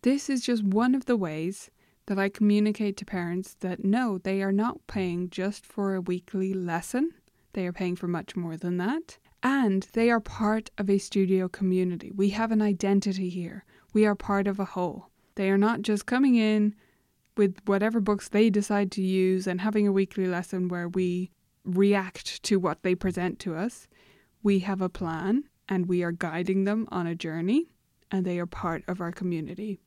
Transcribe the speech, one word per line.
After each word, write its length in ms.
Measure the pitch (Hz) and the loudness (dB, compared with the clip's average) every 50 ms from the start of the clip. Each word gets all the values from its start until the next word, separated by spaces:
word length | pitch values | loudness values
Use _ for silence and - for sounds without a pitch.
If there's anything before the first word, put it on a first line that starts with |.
This 280 | - 247 269 285 - - | 4 2 2 2 0 -2
is 100 | 277 254 | -2 -2
just 220 | - - 240 226 | 0 0 0 0
one 320 | 208 196 190 214 233 254 262 | 2 2 2 2 4 4 2
of 120 | 269 254 | 2 2
the 100 | - 247 | 0 0
ways 540 | 220 190 165 156 156 160 175 196 - - - _ _ _ _ _ _ _ | 0 0 -2 -4 -4 -4 -6 -6 -8 -16 -20 _ _ _ _ _ _ _
that 120 | - 202 190 | -4 -2 0
I 100 | 196 196 | 0 -2
communicate 680 | 196 - 214 208 208 208 208 214 208 - 220 202 196 - | 0 2 4 4 4 4 4 2 0 0 -2 -2 -2 -4
to 60 | 202 | -10
parents 520 | - - 185 175 170 175 180 190 - - _ | -8 -6 -6 -4 -4 -4 -6 -6 -8 -12 _
that 240 | - 185 180 - - | -6 -6 -6 -2 0
no, 340 | 196 202 247 254 233 196 185 | 0 2 2 0 -2 -4 -4
they 220 | - 196 190 196 | -4 -2 -2 0
are 100 | 196 196 | 0 0
not 340 | 196 202 220 247 - - _ | 0 2 0 0 -4 -6 _
paying 440 | - - 208 190 180 170 175 180 180 | -8 -4 -4 -2 -2 -2 -4 -4 -6
just 360 | - - 185 202 202 - _ | -4 -4 -4 -4 -4 -6 _
for 280 | - - - 202 196 190 | -14 -6 -4 -2 -2 -2
a 60 | 190 | -2
weekly 540 | 180 185 180 180 180 - - 190 190 190 190 | -2 -2 -4 -4 _ -6 -4 -2 -2 -2 -2
lesson. 560 | 190 180 175 165 170 170 - - 254 294 330 - _ _ _ _ _ _ _ | -4 -4 -2 -4 -4 -4 -4 -2 -2 -2 -2 -4 _ _ _ _ _ _ _
They 140 | _ 208 185 | _ -6 -4
are 60 | 180 | -4
paying 240 | 175 - 185 180 180 | -4 -4 -4 -4 -4
for 100 | - - | -4 -4
much 300 | 175 175 165 - - - | -4 -4 -4 -6 -6 -8
more 200 | 185 175 170 160 | -6 -6 -6 -8
than 200 | 160 - 175 180 180 | -6 -4 -2 -2 0
that. 400 | 180 208 277 330 330 - - _ _ _ _ _ | 0 -2 -2 -4 -6 -10 -20 _ _ _ _ _
And 440 | - 247 269 277 254 214 190 190 190 - | -2 0 2 2 2 2 2 0 -2 -2
they 180 | - 226 226 240 | -2 2 2 4
are 100 | 233 226 | 2 2
part 500 | 220 - - - 220 208 214 220 214 - _ - | -2 -6 -6 -2 0 0 0 0 -4 -8 _ -4
of 120 | 202 190 | 0 2
a 80 | 202 196 | 2 2
studio 500 | - - - 196 196 185 190 185 185 180 | 0 0 0 0 2 4 2 2 0 -2
community. 600 | - - 196 185 185 185 185 180 175 165 - - | -4 -2 0 2 2 2 2 0 -2 -6 -8 -10
We 200 | - 196 196 202 | -2 0 0 0
have 200 | 190 214 226 220 | 2 0 -2 2
an 100 | 226 214 | 2 2
identity 680 | 214 208 202 175 - 196 202 202 196 208 185 190 185 180 | 4 2 2 2 2 2 2 4 2 0 -2 -2 -4 -4
here. 360 | 175 180 175 - - 202 - _ _ _ _ _ | -4 -6 -8 -8 -10 -14 -18 _ _ _ _ _
We 120 | - 214 214 | 2 4 4
are 100 | 214 208 | 4 4
part 320 | 196 - - 202 196 196 | 0 -2 0 0 2 2
of 120 | 202 196 202 | 0 0 -2
a 60 | 196 | -4
whole. 460 | - - 185 180 175 - - - _ _ _ _ _ _ | -6 -4 -4 -4 -4 -6 -8 -14 _ _ _ _ _ _
They 140 | - 196 190 | -2 2 4
are 80 | 196 196 | 4 4
not 240 | 202 220 233 220 | 4 4 2 0
just 240 | 202 - 208 208 - | 0 0 0 -2 0
coming 280 | - 247 254 277 269 247 | -2 2 4 4 6 6
in 400 | 233 220 214 214 214 208 208 208 _ _ _ _ _ _ _ _ _ _ _ _ | 6 6 4 4 4 4 2 0 _ _ _ _ _ _ _ _ _ _ _ _
with 200 | - 208 196 185 - _ | 2 2 2 2 -2 _
whatever 340 | - 196 196 208 220 226 233 | 0 2 2 2 2 2 2
books 280 | 196 214 208 202 - - | 2 2 0 -2 -2 0
they 220 | - 208 220 226 | 4 6 6 6
decide 400 | 196 208 202 - 208 202 202 190 | 6 2 0 2 0 0 0 0
to 100 | - 208 | -2 -2
use 440 | 190 185 190 185 185 185 190 185 190 | -2 0 2 2 4 4 2 2 0
and 140 | 196 180 180 | -2 -4 -2
having 260 | 185 214 208 214 208 | -2 0 2 2 2
a 60 | 202 | 4
weekly 340 | 196 190 196 190 - - 190 | 4 2 2 0 0 -2 -2
lesson 400 | 180 180 175 180 - - 185 180 | 0 0 -2 -4 -4 -4 -2 -2
where 220 | 180 180 175 175 175 | -2 -2 -4 -6 -4
we 420 | 180 185 185 180 175 180 185 180 _ _ _ _ _ _ _ | -2 0 0 0 0 -2 -4 -6 _ _ _ _ _ _ _
react 800 | - 180 180 196 202 202 196 185 185 _ - - - - - | -2 4 4 6 6 6 4 0 -4 _ -12 -12 -12 -12 -8
to 160 | - - 214 190 | 0 2 2 2
what 240 | 180 180 - _ | 2 0 -2 _
they 140 | - 185 180 | 0 0 0
present 420 | 180 - 190 170 185 175 180 - - | 0 0 -4 -2 -2 -4 -4 -4 -6
to 160 | - 185 160 | -8 -6 -4
us. 320 | 160 190 240 - - - _ _ _ _ _ _ _ _ _ _ _ | -4 -4 -6 -6 -10 -20 _ _ _ _ _ _ _ _ _ _ _
We 160 | - 208 202 190 | 2 2 2 2
have 200 | 180 202 196 190 | 2 -2 -2 -2
a 80 | 190 180 | -2 -4
plan 560 | - - 185 165 165 160 165 190 220 269 294 _ _ _ _ - | -4 -6 -6 -6 -6 -4 -2 0 0 0 -2 _ _ _ _ -4
and 180 | 190 185 180 | -2 -2 0
we 160 | 180 180 180 | 0 0 0
are 100 | 175 170 | 0 -2
guiding 520 | 170 170 - 170 156 170 180 175 190 196 190 | -4 -4 -6 -4 -4 -4 -2 0 0 0 2
them 240 | 202 208 220 226 - | 0 0 -2 -4 -4
on 160 | - 180 175 | -4 -4 -4
a 80 | 170 170 | -4 -4
journey, 540 | 170 - 165 156 165 165 185 226 294 339 _ _ _ _ _ _ _ _ _ | -6 -6 -6 -6 -4 -2 0 0 0 0 _ _ _ _ _ _ _ _ _
and 140 | - 190 180 | -4 -2 -2
they 140 | 185 175 175 | -2 -2 -4
are 60 | 175 | -4
part 360 | 175 - - - 175 165 156 - - | -6 -8 -6 -6 -4 -4 -6 -6 -6
of 120 | 180 190 | -6 -6
our 120 | 180 170 | -6 -8
community. 680 | 175 - 185 180 175 160 156 - 180 175 208 214 196 - _ | -6 -6 -4 -4 -4 -4 -6 -8 -8 -10 -8 -8 -10 -10 _